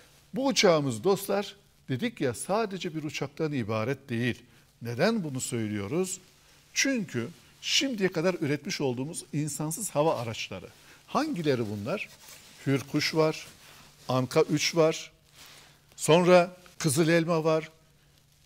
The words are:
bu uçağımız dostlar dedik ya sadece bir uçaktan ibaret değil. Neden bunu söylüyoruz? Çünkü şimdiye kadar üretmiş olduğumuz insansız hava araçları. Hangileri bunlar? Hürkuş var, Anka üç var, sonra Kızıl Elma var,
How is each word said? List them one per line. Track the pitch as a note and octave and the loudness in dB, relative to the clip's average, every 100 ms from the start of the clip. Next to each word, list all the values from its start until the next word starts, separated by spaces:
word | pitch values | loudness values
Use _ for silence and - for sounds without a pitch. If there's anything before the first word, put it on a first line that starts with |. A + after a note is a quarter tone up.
| - _ _ | -20 _ _
bu | - C4+ | -4 0
uçağımız | A3 G3 D#3+ C#3 A2 | 4 6 6 2 0
dostlar | E3+ G3 - G3 G3+ - _ _ - | 0 0 0 -4 -4 -12 _ _ -6
dedik | B2+ A#3 - | -4 -4 -2
ya | C3+ | -4
sadece | A2 - G3+ A3 F#3+ F3+ | -4 -2 -2 -2 -4 -8
bir | D#3 | -8
uçaktan | D#3 - C#3+ - D#3+ | -8 -6 -8 -4 -4
ibaret | C#3+ G#2+ A2 A2 C#3 - | -2 -2 -2 -2 -4 -4
değil. | A#2 B2 - - - _ - | -2 -2 -4 -10 -20 _ -14
Neden | A#2 A#2+ F#3+ A#3 | -8 0 0 0
bunu | D#3 B2+ | -4 -6
söylüyoruz? | - A#2 A2 G#2 G2 D#3 F#3 - - _ _ _ _ | -4 -4 -2 -4 -2 -2 -4 -6 -14 _ _ _ _
Çünkü | - C#4 B3+ F3 B2+ B2 - - - | -2 0 0 -4 -6 -6 -10 -20 -14
şimdiye | - - C#4 A3 F#3 | -2 0 0 0 0
kadar | E3 F3+ F3 | 0 -2 0
üretmiş | C#3+ D3 G3+ - | -2 -2 -4 -4
olduğumuz | C#3 B2 C#3 E3+ - | -4 -4 -6 -10 -8
insansız | D3 D3+ - D#3 D#3 - | -4 -4 -4 -6 -6 -4
hava | C#3+ D#3 A#2 | 0 0 0
araçları. | A#2 A2 - F#2+ - - - - - | -4 -8 -10 -12 -14 -20 -20 -20 -6
Hangileri | A3+ D#4 F#3+ D3+ B2 A2 | -2 -2 -2 0 0 0
bunlar? | G#2 G#2+ G#3 - - - - - - - | -6 -6 -6 -8 -16 -20 -20 -20 -8 -2
Hürkuş | C3+ A#2+ D3+ - | -2 0 -4 0
var, | D#3+ D#3 D#3 - - - - - - - | 2 2 0 -10 -20 -20 -20 -20 -12 -2
Anka | C3 B2+ D#3 | -2 2 2
üç | D3+ D3 - E3+ | 2 2 0 2
var, | D#3 D#3+ - _ _ - - - - _ _ - | 2 2 -8 _ _ -20 -20 -20 -20 _ _ -4
sonra | - E3 F3+ F3+ F3 - - - | 4 6 8 8 6 -2 -18 -4
Kızıl | D#3+ C3+ D#3+ | 0 2 4
Elma | E3+ E3 E3 | 4 4 0
var, | D#3+ D#3+ D#3+ _ _ _ _ _ _ _ | 2 0 -2 _ _ _ _ _ _ _